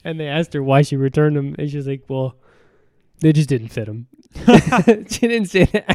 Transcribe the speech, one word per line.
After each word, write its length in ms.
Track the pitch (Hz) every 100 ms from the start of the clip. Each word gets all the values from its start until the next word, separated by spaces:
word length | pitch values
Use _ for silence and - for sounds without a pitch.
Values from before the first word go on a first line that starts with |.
And 160 | - 160
they 100 | 151
asked 260 | 147 165
her 80 | 147
why 180 | 135 135
she 140 | 151 139
returned 400 | 135 143 151 147
'em, 200 | 139 -
and 100 | 147
she 80 | 147
was 100 | 135
like, 160 | 139 -
"Well, 280 | 135 131 - _ _ _ _ _ _ _ -
they 120 | 156
just 160 | 151 143
didn't 180 | 131 113
fit 200 | - 107
'em." 180 | 107 120 _ _ -
<laughs> 100 | - 240 - 240 175 214 226
She 160 | - 233
didn't 180 | 233 190
say 140 | 190
the 260 | 175 214 -